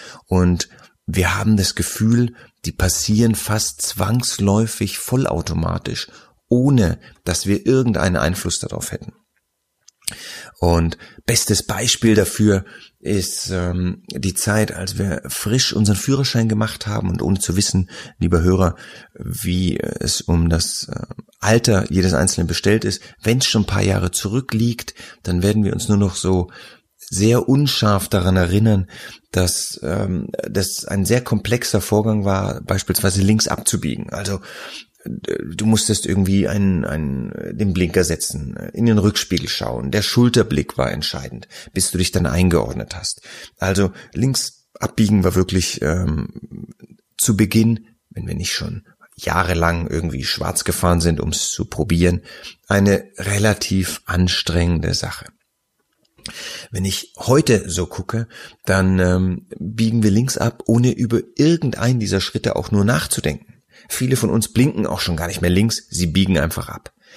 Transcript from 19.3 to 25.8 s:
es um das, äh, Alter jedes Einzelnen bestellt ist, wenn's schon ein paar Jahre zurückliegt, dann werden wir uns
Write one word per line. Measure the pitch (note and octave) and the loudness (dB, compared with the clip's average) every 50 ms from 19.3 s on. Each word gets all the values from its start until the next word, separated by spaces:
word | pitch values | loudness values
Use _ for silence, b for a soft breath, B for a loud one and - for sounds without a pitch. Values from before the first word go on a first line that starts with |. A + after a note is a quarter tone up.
| E2+ - - F2+ F2+ F#2 F#2 F2 - - | -8 -6 -4 -2 0 0 0 0 0 -2
es | G1+ G1+ - - - - - - | -4 -6 -6 -4 -4 -4 -4 -2
um | - - F2 E2+ E2 E2 | 0 0 2 2 4 2
das, | E2+ E2 - - - - - - | 2 2 0 -2 -6 -8 -10 -10
äh, | - - - - - - - _ _ _ | -10 -10 -10 -12 -14 -16 -18 _ _ _
Alter | - G2+ A2+ A#2 - B2 G#2+ F#2 - - | 2 2 4 4 4 4 2 2 2 0
jedes | D#2+ F#2+ F2+ F#2 F2 | 2 2 2 2 2
Einzelnen | C2+ F2 F#2+ - - E2+ E2 | 2 2 2 2 0 -2 -2
bestellt | E2+ - - G2+ G#2 A2+ - | -2 0 2 2 2 2 2
ist, | G2+ - - B B B B B | -2 -4 -6 B B B B B
wenn's | G#2+ A#2+ B2+ - | 0 0 2 2
schon | - - A2 G2 | 2 2 0 0
ein | |
paar | - G2 G2+ G2 | 2 0 0 2
Jahre | G2 G2 G2 F#2 F2+ | 2 2 2 0 -2
zurückliegt, | - - - G2 G#2+ C3 C3 - A2+ A2 A#2 A#2+ A#2 - - - - B B B B B B | -2 -4 -4 -2 -2 -4 -2 -2 -2 0 0 0 -2 -4 -8 -14 -16 B B B B B B
dann | F#2+ F2+ F2+ F2+ | -4 -2 0 2
werden | G2+ G#2 A2 G2+ | 2 2 2 2
wir | G2 - | 0 0
uns | - | -2